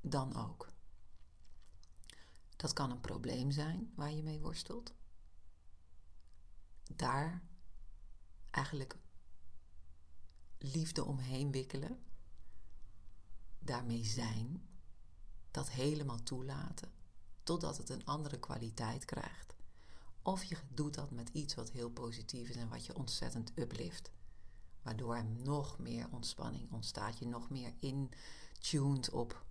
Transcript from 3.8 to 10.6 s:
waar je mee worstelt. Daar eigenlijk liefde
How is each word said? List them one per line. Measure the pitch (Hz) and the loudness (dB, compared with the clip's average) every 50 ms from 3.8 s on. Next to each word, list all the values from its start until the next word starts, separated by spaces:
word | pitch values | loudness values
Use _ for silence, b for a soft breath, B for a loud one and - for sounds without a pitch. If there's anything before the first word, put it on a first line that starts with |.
| 220 208 - | 0 -2 -2
waar | - 147 147 | 0 0 2
je | 151 156 151 | 2 2 2
mee | 156 156 151 | 2 2 2
worstelt. | 151 156 160 - - - - - 120 - - - - - - - - - - - - - - - - - - - - - - - - - - - - - - - - - - - - - - - - - 160 | 2 2 2 0 0 -2 -2 -4 -4 -6 -8 -8 -10 -8 -8 -10 -10 -10 -12 -10 -10 -10 -10 -10 -12 -12 -12 -12 -12 -12 -12 -10 -10 -10 -10 -10 -10 -10 -10 -12 -10 -10 -10 -10 -10 -8 -10 -10 -8 -6 0
Daar | - - 127 127 139 147 165 175 180 - - - - - - - - - - - - - - - - - - - - - - | 2 4 6 6 6 4 4 2 -2 -4 -6 -10 -6 -6 -4 -4 -4 -4 -6 -8 -8 -8 -10 -10 -10 -10 -12 -10 -8 -6 0
eigenlijk | - - 139 139 - 143 131 131 - - - - - - - - - - - - - - - - - - - - - - - - - - - - - - - - - | 2 2 2 2 2 0 0 -2 -4 -8 -8 -8 -10 -10 -8 -6 -6 -4 -2 -2 -2 -2 -6 -6 -8 -8 -8 -8 -8 -10 -10 -8 -6 -6 -6 -6 -8 -10 -8 -6 -4
liefde | - | -2